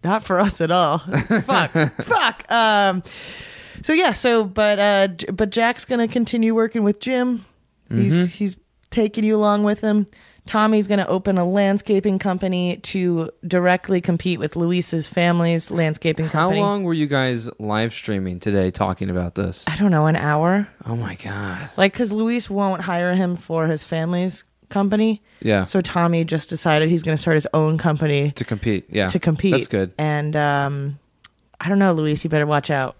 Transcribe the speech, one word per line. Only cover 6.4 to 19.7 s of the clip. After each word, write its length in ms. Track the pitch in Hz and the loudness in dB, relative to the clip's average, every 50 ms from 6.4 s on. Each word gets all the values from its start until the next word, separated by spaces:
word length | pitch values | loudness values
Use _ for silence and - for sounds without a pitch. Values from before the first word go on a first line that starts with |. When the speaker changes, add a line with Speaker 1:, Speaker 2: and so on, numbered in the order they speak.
| 226 226 226 | 2 2 4
Speaker 1:
working 280 | 226 226 220 - 233 | 2 0 0 0 0
with 180 | 208 202 208 - | 2 2 0 0
Jim. 440 | - 247 262 247 247 254 247 226 190 - _ _ _ _ _ _ _ _ | -2 -2 0 0 0 0 -2 -4 -6 -14 _ _ _ _ _ _ _ _
He's, 260 | 113 117 117 - 156 | 0 0 2 4 4
Speaker 2:
Mm-hmm. 120 | 175 180 180 - | 2 2 0 -2
Speaker 1:
he's 200 | - 208 196 185 - _ _ _ _ _ _ | -4 -4 -4 -4 -8 _ _ _ _ _ _
taking 340 | - 240 220 214 208 233 208 | -2 0 0 0 0 0 0
you 120 | 214 220 | 2 2
along 280 | 214 208 208 208 208 208 | 2 2 2 2 2 2
with 160 | 208 208 208 | 0 0 0
him. 260 | - 214 208 214 202 - - - - - _ _ _ | 0 2 2 2 0 0 -6 -20 -20 -20 _ _ _
Tommy's 400 | - - 220 214 214 220 214 208 | -4 0 2 2 4 2 2 2
gonna 180 | 196 208 196 185 - | 2 0 0 2 0
open 280 | - 190 185 202 190 185 | -2 -2 0 0 0 2
a 60 | 175 | 2
landscaping 760 | 175 185 202 202 196 196 202 - - 214 196 180 208 190 190 | 2 2 2 2 2 2 0 0 0 0 2 2 0 -2 0
company 560 | - 202 180 180 196 185 185 180 180 180 175 - | -2 -2 -2 -2 -2 -2 -2 0 0 -2 -2 -4
to 500 | - - - 190 180 180 175 165 160 - - _ - | -8 -6 -4 -2 0 0 0 0 -2 -4 -8 _ -8
directly 540 | 175 185 180 175 180 180 185 - - 190 180 | -2 0 2 4 4 2 2 0 -2 -2 0
compete 380 | 175 - 170 170 - 185 175 - | 0 0 -2 0 0 -2 -2 -2
with 160 | 135 151 - | -2 -4 -2
Luis's 540 | 170 170 170 180 180 170 - - 165 147 - | -2 0 0 0 0 0 -2 -2 -4 -4 -4
family's 640 | - 180 175 175 170 170 170 170 170 165 165 - | -2 0 2 2 2 2 2 2 2 0 -2 -4
landscaping 540 | - 170 165 156 156 - - 165 156 156 160 | -2 0 0 0 -2 -2 -2 -2 -2 0 -4
Speaker 2:
How 180 | 156 - 156 160 | -2 0 0 0
Speaker 1:
company. 160 | 185 190 202 | 2 2 2
Speaker 2:
long 240 | 202 202 202 202 190 | 2 0 0 -2 -2
were 100 | 175 165 | -2 0
you 140 | 160 151 143 | 0 0 0
guys 420 | 143 139 131 127 123 117 110 120 - _ | 0 0 0 0 -2 -4 -6 -10 -12 _
live 340 | 107 104 104 107 110 117 | -6 -2 0 0 0 -2
streaming 460 | 113 - - - 107 98 95 92 90 90 | -4 -8 -6 -4 -4 -2 -2 -4 -6 -4
today 320 | - 107 101 98 92 92 | -2 0 2 2 2 2
talking 400 | 90 - 101 95 92 - 98 95 | 0 0 -2 -2 -2 -4 -4 -4
about 240 | 90 90 90 87 - | -2 -2 -4 -4 -4
this? 300 | 95 95 92 87 - - | -4 -4 -4 -4 -6 -4
Speaker 1:
I 100 | - | -4